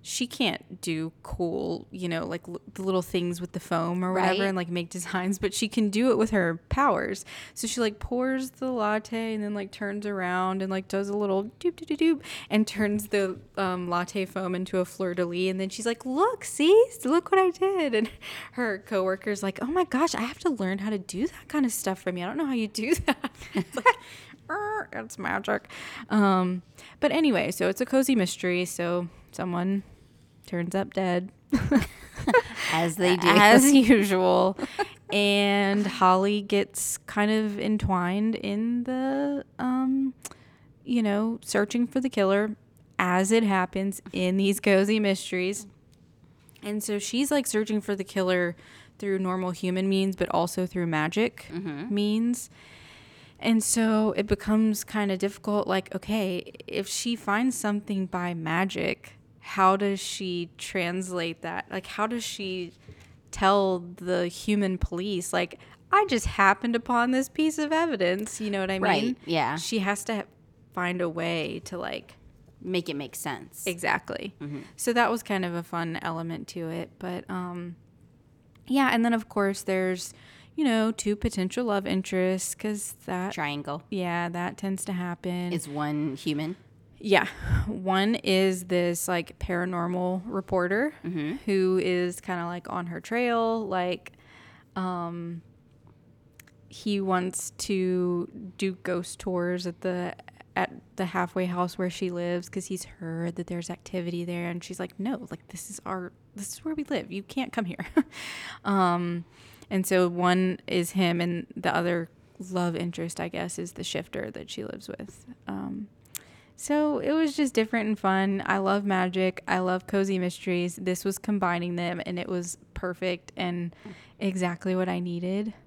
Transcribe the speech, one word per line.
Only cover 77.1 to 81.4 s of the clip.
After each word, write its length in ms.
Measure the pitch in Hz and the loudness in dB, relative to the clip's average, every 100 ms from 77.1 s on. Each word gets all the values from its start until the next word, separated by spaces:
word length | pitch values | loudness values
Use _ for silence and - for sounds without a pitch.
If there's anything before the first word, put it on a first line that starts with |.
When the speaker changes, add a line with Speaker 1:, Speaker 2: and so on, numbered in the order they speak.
| 180 - | -8 -8
Speaker 1:
um, 480 | 185 180 175 175 175 - _ - _ _ _ _ - - | -8 -8 -8 -10 -14 -20 _ -20 _ _ _ _ -20 -2
yeah, 220 | 262 269 | 2 4
and 140 | 233 233 | 4 2
then, 80 | |
of 160 | 226 214 | 0 -2
course, 320 | 214 196 196 | 0 0 0
there's, 520 | - 190 185 180 - - - - - - | -2 0 0 -2 -6 -14 -20 -20 -14 0
you 80 | 294 | 2
know, 260 | 226 220 | 4 2
two 240 | 226 208 208 | 0 -2 0
potential 480 | - - | -2 0